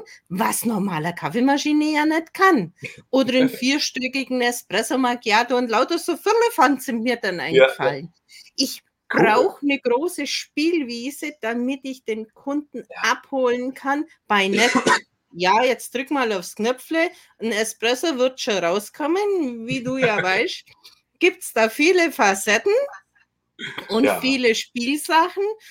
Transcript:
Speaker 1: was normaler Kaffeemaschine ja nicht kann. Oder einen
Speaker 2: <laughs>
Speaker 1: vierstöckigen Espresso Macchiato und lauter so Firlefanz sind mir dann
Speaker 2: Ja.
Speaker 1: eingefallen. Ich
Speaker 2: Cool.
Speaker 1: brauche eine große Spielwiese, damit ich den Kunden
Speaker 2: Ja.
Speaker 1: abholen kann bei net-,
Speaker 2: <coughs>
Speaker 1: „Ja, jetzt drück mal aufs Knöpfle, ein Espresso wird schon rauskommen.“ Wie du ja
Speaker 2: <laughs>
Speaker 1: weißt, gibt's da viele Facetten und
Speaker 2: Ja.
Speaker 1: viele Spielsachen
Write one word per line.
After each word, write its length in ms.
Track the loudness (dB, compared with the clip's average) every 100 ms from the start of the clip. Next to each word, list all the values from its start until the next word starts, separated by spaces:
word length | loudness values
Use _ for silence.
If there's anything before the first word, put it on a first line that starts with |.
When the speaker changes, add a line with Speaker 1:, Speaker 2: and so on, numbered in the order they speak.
| -2 -18 -10
Speaker 1:
was 360 | 0 0 2
normaler 480 | -2 0 0 -2 -4
Kaffeemaschine 800 | -4 -4 2 2 2 2 2 2
ja 140 | 2 2
nicht 260 | 0 -2
kann. 380 | 2 4 4 0 -8 -16 -16 0
Oder 240 | 2 4
einen 140 | 4 2
Speaker 2:
<laughs> 20 |
Speaker 1:
vierstöckigen 880 | 2 0 0 -2 -6 -6 -4 -2 0
Espresso 560 | 0 -2 -4 -4 0 0
Macchiato 600 | 0 -2 0 2 2 0
und 120 | 0
lauter 280 | 0 0 -2
so 180 | -4 -2
Firlefanz 680 | 0 2 2 4 2 2 -4
sind 160 | -4
mir 140 | -2 -2
dann 220 | -4 -4 2
Speaker 2:
Ja. 160 | 4 4
Speaker 1:
eingefallen. 460 | 4 -4 -4 -12 _ _ -20 -16 -8
Ich 260 | -8 -8 _ _ -4
Speaker 2:
Cool. 260 | 2 4
Speaker 1:
brauche 280 | 4 2 0
eine 160 | -2 -2
große 460 | 0 -2 -2 -6 -8
Spielwiese, 1080 | -8 -8 -2 0 0 -4 -8 -10 -8 -12 -8
damit 400 | -6 -4 -4 -4
ich 200 | -8 -10
den 280 | -8 -8 -8
Kunden 520 | _ -6 -6 -6 -14 -14
Speaker 2:
Ja. 120 | -4
Speaker 1:
abholen 720 | -2 -2 -4 -2 0 0 -4
kann 300 | -6 -4 -4 -4 _ 0
bei 220 | 2 2
net-, 260 | 4 4
Speaker 2:
<coughs> 320 | 2 2 0 -2 _ _
Speaker 1:
„Ja, 320 | -2 2 4
jetzt 300 | 2 0 -4
drück 160 | -8 -4
mal 220 | -2 0
aufs 220 | -2 -6 -4
Knöpfle, 540 | -2 -2 -4 -2 -2 -4 _ -8
ein 140 | -4
Espresso 640 | -2 -4 -2 -2 0 -2 0
wird 220 | -2 -2
schon 180 | -4 0
rauskommen.“ 1040 | 0 -2 -4 -6 -2 0 0 -2 -2 -6 -8
Wie 160 | -6
du 140 | -4 0
ja 240 | 0 0
Speaker 2:
<laughs> 20 |
Speaker 1:
weißt, 420 | 0 0 -2 -6 -16 _ -20 _ _ 0
gibt's 340 | 0 0 -4
da 160 | 0 0
viele 420 | 2 4 4 2
Facetten 600 | 2 2 2 0 0 2 0 0 -8 _ _ _ _ _ -16 -14 -12 -4
und 240 | 2 2
Speaker 2:
Ja. 100 | 2
Speaker 1:
viele 340 | 0 2 2
Spielsachen 880 | 0 -4 -6 -4 -4 0 2 2 0 -4 -4 -14